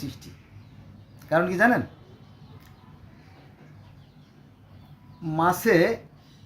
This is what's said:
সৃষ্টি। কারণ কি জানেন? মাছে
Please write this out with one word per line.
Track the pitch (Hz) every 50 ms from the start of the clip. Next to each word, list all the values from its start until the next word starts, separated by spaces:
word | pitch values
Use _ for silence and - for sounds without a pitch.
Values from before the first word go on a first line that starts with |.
সৃষ্টি। | - 139 - - - - - - - - - - - - - - - - - - - - - - - -
কারণ | 151 165 175 180
কি | 185 175 214
জানেন? | 240 247 180 113 - - - - - - - - - - - - - - - - - - - - - - - - - - - - - - - - - - - - - - - - - - - - - _ - - - - - - - - - - - - - - - - - - - - - - 160 156 160
মাছে | 165 175 180 - - 226 202 165 175 214 233 - - - - - - - - - -